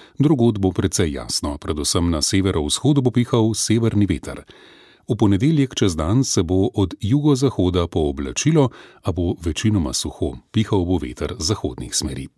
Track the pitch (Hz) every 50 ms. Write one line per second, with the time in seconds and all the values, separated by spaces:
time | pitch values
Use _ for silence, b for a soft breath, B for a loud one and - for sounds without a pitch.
0 | B B B B 135 156 165 120 117 117 107 101 95 92 - - 95 87 - -
1 | 90 78 69 65 - - - - - 73 73 - - 82 80 73 71 - - 90
2 | 85 85 80 76 - - - 95 92 98 80 82 73 73 - - - 139 151 139
3 | 123 123 - 120 117 - - 117 110 113 107 - - - 110 117 117 110 107 101
4 | 101 92 85 - - - 69 - - B B B B B B B B B B B
5 | B B 120 101 110 98 98 92 123 156 165 143 135 123 - - 113 98 80 78
6 | 78 85 110 135 131 - - 101 87 82 92 95 98 - - 104 98 90 - -
7 | - 98 131 147 147 151 139 123 139 127 - - 90 90 87 90 85 82 - 87
8 | 78 71 69 71 71 65 - - - 147 165 151 135 123 B B B B B B
9 | B - 82 90 85 90 - - - 85 78 - - 110 107 95 78 64 - -
10 | - - - - - 69 65 - - _ - 110 110 - 107 95 87 87 92 82
11 | - 60 60 - 80 - - - - - 107 - - 71 - - - - - -
12 | - - 67 67 67 - _